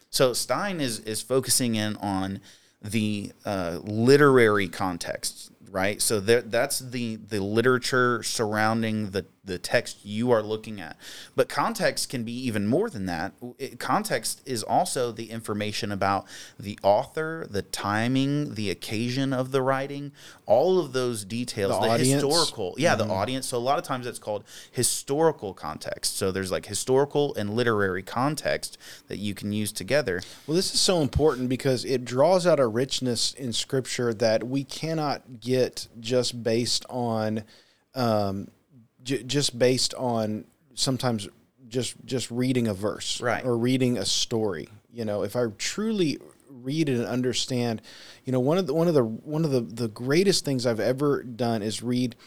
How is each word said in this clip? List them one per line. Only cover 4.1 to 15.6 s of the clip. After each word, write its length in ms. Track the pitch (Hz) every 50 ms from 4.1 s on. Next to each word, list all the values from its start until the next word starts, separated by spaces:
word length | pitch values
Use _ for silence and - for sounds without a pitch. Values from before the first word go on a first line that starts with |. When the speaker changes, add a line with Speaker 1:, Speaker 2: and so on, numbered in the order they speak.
| 139 147 147 143 131 127 117 107 104 101 98 85
Speaker 1:
context, 840 | - - 101 92 101 - - - - - - - - - - - - _ - -
right? 320 | 95 95 95 101 104 -
So 180 | - - 117 104
there, 200 | 95 107 117 123
that's 380 | 117 113 110 117 131 151 - -
the, 380 | 131 127 117 123 120 113 110 110
the 240 | 110 104 113 101
literature 840 | 95 101 107 113 117 131 127 123 - - - 127 123 123 120 107 -
surrounding 880 | - - - 113 104 107 107 107 110 113 113 113 113 110 107 107 98
the, 140 | 92 98 87 - _ _ _
the 140 | 98 90 85
text 480 | - - - 120 113 - - - -
you 240 | 101 104 107 120 123
are 140 | 120 110 107
looking 360 | 104 110 107 110 113 107 101
at. 160 | 82 78 - - - - - - - - -
But 140 | 135 127 -
context 600 | - 143 160 214 233 - 180 143 120 - - -
can 140 | - 123 113
be 80 | 113 120 123 131
even 220 | 123 104 107 101 104
more 240 | 127 165 220 233
than 160 | 156 104 95 92
that. 260 | 85 80 90 98 - _
W-, 160 | 123 123 120 -
it, 220 | 131 110 - -
context 600 | - - 131 190 208 - 147 123 110 - - - -
is 160 | - 127 110
also 500 | 107 - 113 147 180 - - 143 123 120
the 200 | 110 110 117 -
information 600 | 113 113 110 - 107 104